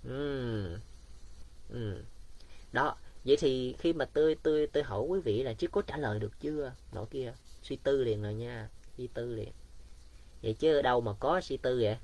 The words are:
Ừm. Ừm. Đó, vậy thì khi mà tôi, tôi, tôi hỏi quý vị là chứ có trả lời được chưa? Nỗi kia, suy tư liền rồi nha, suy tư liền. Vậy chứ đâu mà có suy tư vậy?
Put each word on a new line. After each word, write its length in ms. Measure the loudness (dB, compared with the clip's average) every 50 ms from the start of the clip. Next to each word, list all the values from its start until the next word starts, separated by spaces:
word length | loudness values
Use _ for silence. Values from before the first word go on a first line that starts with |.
| -10
Ừm. 720 | -8 -6 -4 -4 -2 -2 -2 -2 -2 -2 -2 -2 -4 -6 -8 -10 -12 -16 -18 -16 -16 -14 -14 -12 -14 -12 -12 -14 -14 -14 -14 -12 -10
Ừm. 360 | -8 -6 -4 -4 -4 -6 -8 -12 -14 -14 -14 -14 -14 -14 -14 -14 -14 -14 -14 -2 2
Đó, 240 | 2 2 2 0 -4 -10 -14 -14 -8 4
vậy 120 | 6 6 6
thì 340 | 8 4 4 4 0 -2 -4 0
khi 140 | 2 2 2
mà 120 | 2 0
tôi, 320 | 0 4 4 6 6 4 4 2
tôi, 240 | 4 4 4 4 4 2
tôi 100 | 0 0
hỏi 180 | 2 0 0
quý 200 | 0 2 0 0
vị 220 | 2 2 2 2 2
là 100 | 0 -2
chứ 140 | -2 -2 0
có 140 | 2 0 0
trả 140 | 0 -4
lời 220 | -2 -2 0 0 0
được 220 | -2 -4 -6 -4
chưa? 320 | -4 -2 -2 -2 -2 -4 -6 -12 -16 -12 -8
Nỗi 140 | -8 -8 -6
kia, 220 | -4 -4 -4 -4 -6 -10 -16 -18 -18 -16 -8
suy 140 | -8 -8
tư 280 | 0 4 4 4 6 6
liền 180 | 4 2 2 0
rồi 120 | -2 -2
nha, 340 | -4 -4 -6 -6 -8 -10 -10 -12 -14 -16 -14 -10
suy 100 | -8 -8
tư 280 | -6 -6 -6 -4 -4 -4
liền. 180 | -4 -6 -8 -10 -14 -16 -16 -16 -16 -14 -16 -16 -18 -18 -20 -20 -20 -20 -18 -16 -6 -2
Vậy 100 | -2 -2
chứ 300 | 4 4 6 6 6 6
đâu 180 | 6 6 6
mà 120 | 4 2 -2
có 280 | 0 2 2 2 2
suy 160 | 2 -2 -6
tư 220 | -2 0 2 2 4 4
vậy? 140 | 4 2 0